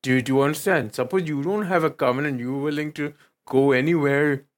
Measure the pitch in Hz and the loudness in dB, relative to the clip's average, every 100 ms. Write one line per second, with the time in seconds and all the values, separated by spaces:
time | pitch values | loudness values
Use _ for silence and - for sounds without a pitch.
0 | 131 131 123 135 139 151 196 170 107 - | 2 0 2 2 2 0 0 0 -2 -6
1 | 127 190 165 143 151 208 190 180 156 135 | -2 -2 -2 -4 -4 -4 -2 0 0 0
2 | 135 127 147 127 120 139 147 147 151 151 | -2 0 -2 -4 -6 -4 -4 -4 -6 -6
3 | 147 - _ _ - 131 139 127 147 170 | -10 -10 _ _ -2 2 4 4 2 2
4 | 143 139 147 139 _ | 2 2 2 0 _